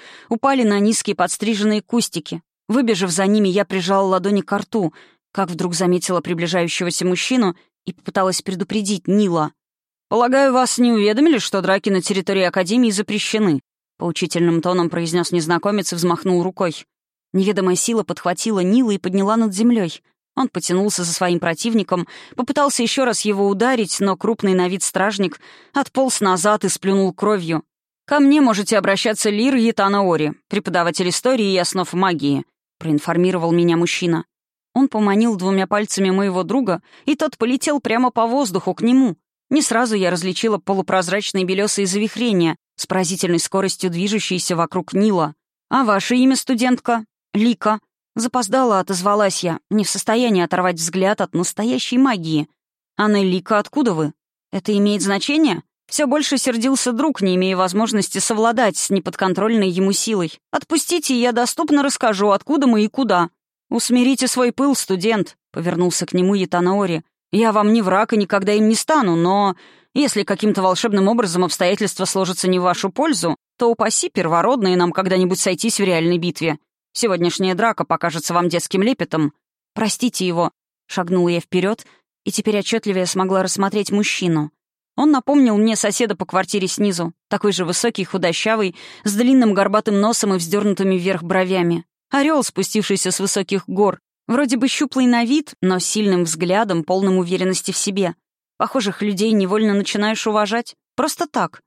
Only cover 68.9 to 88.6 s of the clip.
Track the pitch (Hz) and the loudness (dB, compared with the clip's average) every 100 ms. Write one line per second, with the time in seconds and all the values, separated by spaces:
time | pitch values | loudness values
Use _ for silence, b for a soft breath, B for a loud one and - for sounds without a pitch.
68.9 | 208 190 165 175 202 202 180 b b b | 2 2 2 2 2 0 -2 b b b
69.9 | 262 277 208 190 196 214 196 185 180 233 | -2 0 0 -2 -2 0 2 0 2 0
70.9 | 202 196 233 196 175 175 - 180 202 202 | 2 2 2 0 0 0 0 0 0 -2
71.9 | - 190 190 180 180 185 180 180 170 190 | -4 -4 -2 -2 -2 0 2 0 0 -4
72.9 | - 320 220 170 139 _ - 233 233 220 | -2 -2 0 -2 -4 _ -2 0 2 0
73.9 | - 349 202 165 170 202 262 190 180 175 | -2 -4 -2 0 2 2 2 2 2 2
74.9 | 190 185 185 180 185 196 180 226 - 190 | 0 0 2 2 0 -2 -2 -2 0 0
75.9 | 165 170 175 175 - 160 156 _ _ _ | 2 2 0 -2 -2 -4 -4 _ _ _
76.9 | - 226 175 175 - 190 180 226 202 165 | -4 -2 0 0 0 -2 0 0 0 -2
77.9 | 165 170 160 - 175 175 165 - 190 214 | -2 -2 -4 -2 0 0 -2 -2 0 0
78.9 | 262 170 160 147 - _ _ _ - 214 | 0 -2 -2 -2 -4 _ _ _ -4 -4
79.9 | - 240 - 185 170 165 _ _ _ - | -2 -4 -2 -2 0 -2 _ _ _ -10
80.9 | 190 170 185 175 170 - 180 190 226 - | -6 -2 2 2 0 -2 -2 0 -4 -10
81.9 | b _ _ 156 - 214 208 - 226 208 | b _ _ -8 -4 -2 -2 -2 -4 -2
82.9 | 185 180 190 190 190 185 - 196 208 196 | -2 -2 -2 0 0 0 -2 -2 -2 -2
83.9 | 202 208 - 175 160 151 _ _ _ _ | 0 0 -2 0 0 -2 _ _ _ _
84.9 | - 294 269 - 294 247 208 220 214 208 | 0 2 2 2 4 4 4 2 2 0
85.9 | 202 226 180 - 190 185 202 185 - 208 | 0 -2 -2 -2 -2 0 -2 -2 0 0
86.9 | 175 170 - - 202 208 180 170 180 240 | 0 -4 -8 -6 -2 0 0 -2 -2 -2
87.9 | 208 180 190 170 165 220 220 | -2 -4 -2 0 0 0 0